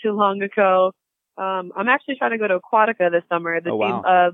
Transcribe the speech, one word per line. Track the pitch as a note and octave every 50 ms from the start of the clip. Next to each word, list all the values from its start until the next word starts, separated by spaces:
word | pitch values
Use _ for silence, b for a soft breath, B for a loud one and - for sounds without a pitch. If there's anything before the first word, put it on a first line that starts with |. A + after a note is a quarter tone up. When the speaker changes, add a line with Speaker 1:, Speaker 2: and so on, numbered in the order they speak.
| -
Speaker 1:
too | A3
long | G#3 G3+ G#3 G3+ G3 G3+
ago. | G3 G3+ - - G3+ F#3+ F#3 F#3 F#3 F#3 F#3+ _ _ _ _ _ _ _ _ -
Um, | F#3+ F#3+ F#3+ F#3 F3+ F3+ -
I'm | - G3+ A#3
actually | B3+ C#4+ - - C#4 C4
trying | C4 A#3+
to | A#3 A3+
go | G#3+ G#3
to | F#3 F3+
Aquatica | - - - A3 G#3+ G#3+ A3+ - F3+ F3
this | E3+ E3+ E3+ _
summer, | F3 E3+ E3+ E3+ E3 E3
the | E3+ F3
Speaker 2:
Oh, | A#2 G#2+
wow. | G#2+ G#2+
Speaker 1:
theme, | A#2+ A#2 G2+
uh, | - F#3 F3+ F3+ F3